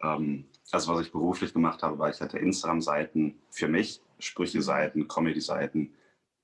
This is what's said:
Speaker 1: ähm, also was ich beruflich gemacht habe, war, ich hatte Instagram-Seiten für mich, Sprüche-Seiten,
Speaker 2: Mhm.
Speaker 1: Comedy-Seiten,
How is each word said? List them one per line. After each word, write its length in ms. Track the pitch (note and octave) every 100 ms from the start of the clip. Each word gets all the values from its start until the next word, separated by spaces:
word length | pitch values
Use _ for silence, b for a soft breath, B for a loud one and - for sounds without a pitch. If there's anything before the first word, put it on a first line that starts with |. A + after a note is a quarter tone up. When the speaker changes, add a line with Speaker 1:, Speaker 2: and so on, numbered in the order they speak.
Speaker 1:
ähm, 440 | D#2 D2+ D2+ C#2 C2+ _ -
also 240 | - D#2
was 100 | E2+
ich 80 | E2
beruflich 400 | D#2+ E2+ F#2 -
gemacht 300 | E2+ E2 -
habe, 160 | D#2+ D2+
war, 100 | D2
ich 120 | -
hatte 180 | D2+ -
Instagram-Seiten 960 | F#2 - E2 E2 D#2 D2 D2+ D#2+ D2+ - _
für 180 | - D2+
mich, 320 | E2 A2 - _ -
Sprüche-Seiten, 800 | - - F2 A2 C#2+ C#2+ D2+ D2+
Speaker 2:
Mhm. 80 | D2+
Speaker 1:
Comedy-Seiten, 840 | D#2+ E2 D2+ D2 D2+ C#2+ D#2 C#2+ b b b b _